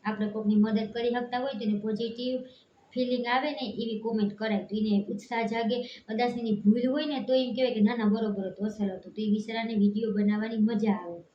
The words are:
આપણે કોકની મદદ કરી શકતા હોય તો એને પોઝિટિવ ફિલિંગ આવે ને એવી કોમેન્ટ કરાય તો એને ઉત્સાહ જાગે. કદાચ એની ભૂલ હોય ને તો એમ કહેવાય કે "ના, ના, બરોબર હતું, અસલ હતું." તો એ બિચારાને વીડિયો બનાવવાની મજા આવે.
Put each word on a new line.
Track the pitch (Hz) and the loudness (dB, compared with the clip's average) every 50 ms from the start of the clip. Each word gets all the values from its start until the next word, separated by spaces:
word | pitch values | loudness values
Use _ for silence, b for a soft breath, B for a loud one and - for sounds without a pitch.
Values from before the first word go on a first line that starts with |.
| - | -4
આપણે | 214 214 208 214 208 | -4 -2 -2 -2 -2
કોકની | 208 220 208 208 214 | -2 -2 2 4 6
મદદ | 208 208 220 214 226 - - | 6 6 6 4 0 0 -2
કરી | - 240 233 240 | -2 -2 0 2
શકતા | 240 247 240 240 247 247 | 2 0 -2 -2 -2 -2
હોય | 254 277 269 208 | -2 -2 -4 -2
તો | 233 | -2
એને | 208 208 202 | 0 0 0
પોઝિટિવ | 208 220 214 214 233 226 226 233 247 254 254 254 254 B B B B _ _ _ _ _ - | 0 -2 -2 -2 -2 -4 -4 -4 -4 -2 -2 -4 -6 B B B B _ _ _ _ _ -4
ફિલિંગ | 247 254 247 247 240 233 | -4 -2 0 0 -2 0
આવે | 233 240 262 277 302 | 0 0 2 0 0
ને | 285 269 254 208 | -4 -4 -6 -6
એવી | 196 196 214 226 220 208 | -4 -4 -4 -4 -4 -4
કોમેન્ટ | 220 226 226 220 208 196 - | -4 -2 0 0 0 0 -2
કરાય | - 220 220 208 196 | -2 -2 0 0 -2
તો | - - 202 | -2 -4 -4
એને | 220 214 214 208 196 - - | -2 2 2 2 2 2 0
ઉત્સાહ | - - - - 240 226 226 | -6 -8 -8 -6 -4 -2 -2
જાગે. | 208 226 226 226 220 247 247 247 B B B B - | 0 0 0 0 0 0 0 -2 B B B B -6
કદાચ | 220 220 247 247 240 240 | -2 0 0 0 0 -2
એની | 233 226 | -2 -2
ભૂલ | 208 202 - 208 226 247 247 254 | -2 2 4 4 4 4 4 0
હોય | 262 302 302 | 0 0 -2
ને | 302 294 254 208 | -2 -4 -4 0
તો | 226 254 | 2 2
એમ | 262 262 247 202 | 2 2 0 0
કહેવાય | 254 254 240 214 | 0 0 0 2
કે | 220 | 4
"ના, | 208 226 247 | 2 2 4
ના, | 226 214 | 2 2
બરોબર | 208 202 226 226 208 196 196 190 185 | 2 2 2 0 -2 -2 -2 -4 -6
હતું, | - - 202 | -6 -4 -6
અસલ | 214 - - 202 | -6 -2 -2 -4
હતું." | 190 185 185 - - | -4 -4 -6 -12 -12
તો | - 208 | -8 -4
એ | 214 214 | 0 0
બિચારાને | 208 220 208 226 226 226 226 226 226 | 0 0 0 -4 -4 -4 -4 -2 2
વીડિયો | 208 202 208 202 220 226 214 | 4 4 4 4 2 -2 0
બનાવવાની | 196 202 202 208 208 214 220 226 233 | 0 2 2 2 2 2 -2 -4 0
મજા | 220 214 226 233 208 214 208 | 2 2 2 2 2 2 2
આવે. | 190 - 175 170 170 170 - _ _ | 0 0 -4 -10 -12 -12 -16 _ _